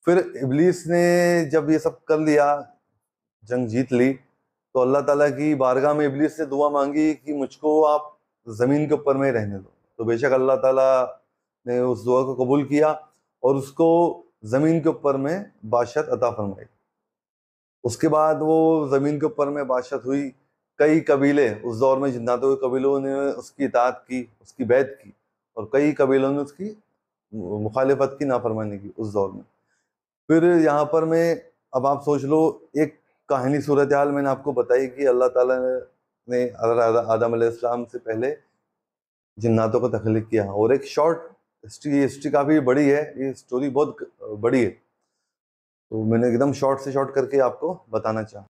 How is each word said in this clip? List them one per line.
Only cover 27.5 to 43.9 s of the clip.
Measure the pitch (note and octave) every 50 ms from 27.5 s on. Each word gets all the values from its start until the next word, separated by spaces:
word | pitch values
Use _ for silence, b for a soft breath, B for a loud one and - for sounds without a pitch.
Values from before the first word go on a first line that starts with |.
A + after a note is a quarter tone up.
| G#2 G#2 G#2+ G#2+ G#2 C3 C3 C3+ C#3+ B2+ C3+ C3+ C3+ -
की, | D3+
नाफरमानी | C#3 B2+ A#2+ G#2+ A#2 A2 A2 A2 G#2+ G2+ G2
की | G2 G2+ -
उस | - A2+ G#2+ G2+
दौर | G#2 G2 F#2+
में। | G2 G2+ G#2 _ _ _ _ _ _ _ _ _ _ _ _ _ _ _ _ -
फिर | D#3 E3 D#3+
यहाँ | F3 F3 E3+ D#3+ D3+ C#3+ D3 D3+
पर | C#3+ D#3 D#3+ D#3+
मैं, | D#3+ D#3+ E3 E3 E3+ E3 - - - _ _ _ _ -
अब | C3 B2+
आप | C#3 C#3+ C3+ C#3
सोच | D3 D3 C#3 B2+
लो, | C3+ D3+ D#3+ D#3+ D#3+ - - - _ -
एक | C#3 D#3 D3 - _ _ _ _ _ _ -
कहानी | C#3+ C3 B2 C3+ D3 D3
सूरत | C#3 D3+ C#3+ C#3 C#3+ C#3 C#3+
हाल | C#3+ C#3+ C#3+
मैंने | C#3+ C#3+ C#3 C#3
आपको | C3+ C3+ - D3 C3+
बताई | B2 A#2+ A#2+ B2 B2+ C3+ B2+
कि | B2 C3+ C#3+
अल्लाह | C3+ B2 B2 B2+ B2+
ताला | B2 B2+ B2 B2+ C3
ने | B2+ B2+ B2+ B2+ B2+ B2 _ _ _ _ _ _ _ _ - B2
हज़रत | B2 B2 A#2+ G#2 - A2+ A2+ A#2 A#2+
आद-, | A#2 A2+ A2 A#2 A#2 A2
आदम | A2+ A2 A#2 A#2 A#2
अलैहिस्सलाम | A#2 A#2 A#2 A#2 - B2 A#2+ A#2+ B2 A#2+
से | A2+ - B2
पहले | _ A2+ A2 A2 A#2+ C3+ D3+ D3+ _ _ _ _ _ _ _ _ _ _ _ _ _ _ _ _ _ _ _
जिन्नातों | - G#2+ A#2 A2+ A2+ A2 A2 G#2+ B2
को | A#2 B2+
तख्लीक | C3 G#2+ G#2+ A2+ A2 A2+ A2
किया | - - A2 G2+ G2 G2
और | G2+ A2 A2+ C3+
एक | C3+ C#3
शॉर्ट | - - - D3 E3 E3 E3 - - - _ _ _ _ _ -
हिस्ट्री, | G#2+ - - - D3+
ये | C#3+ C#3+
हिस्ट्री | C#3 B2+ C3+ - - D#3
काफ़ी | C#3+ D3 C#3 C#3+ D#3 D#3
बड़ी | C3+ B2+ B2+ C#3+ D3
है, | C#3 C#3 D3 D3+ C#3+ -
ये | B2 C3+ C3+ B2+
स्टोरी | - _ _ B2 B2+ C#3 C#3+
बहुत | B2 C#3 D3+ C3+